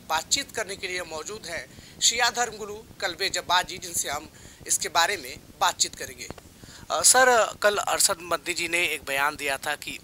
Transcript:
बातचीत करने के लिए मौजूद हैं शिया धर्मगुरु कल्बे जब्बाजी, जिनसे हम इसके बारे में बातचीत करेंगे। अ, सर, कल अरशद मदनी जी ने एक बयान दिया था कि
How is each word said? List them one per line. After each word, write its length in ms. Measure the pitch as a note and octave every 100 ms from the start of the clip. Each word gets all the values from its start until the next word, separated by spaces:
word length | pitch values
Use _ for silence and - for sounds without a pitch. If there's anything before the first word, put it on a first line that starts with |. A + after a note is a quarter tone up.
| -
बातचीत 460 | D#3+ - C#4 C#4 -
करने 200 | G3 F#3+
के 120 | F#3
लिए 140 | F3+
मौजूद 440 | E3+ D#3 D#3 G#3+ D#3
हैं 200 | D#3+ B2+ - - -
शिया 280 | - A#3 A#3+
धर्मगुरु 460 | A#3+ A#3+ G#3+ G#3 G#3 A3+ -
कल्बे 280 | G3 E3+ F#3+
जब्बाजी, 480 | F3 E3 F3 F3 F3+
जिनसे 320 | F3 - E3+
हम 200 | D3 D3+ - - - -
इसके 220 | - F3+
बारे 280 | E3+ E3+ G3
में 220 | B2+ C#3+ - -
बातचीत 340 | F#3 - F3 -
करेंगे। 320 | C3 B2 A2 - - - - - -
अ, 100 | D#3
सर, 540 | - B3+ B3+ A#3+ G3 -
कल 160 | G#3 G3+
अरशद 400 | - D#3 - F3+
मदनी 320 | F3 E3 F3
जी 140 | E3 E3+
ने 160 | E3+ F3
एक 180 | D3+ C3
बयान 300 | C#3 C#3+ C#3+
दिया 220 | C#3+ C3+
था 180 | D3+ D3
कि 240 | - C3+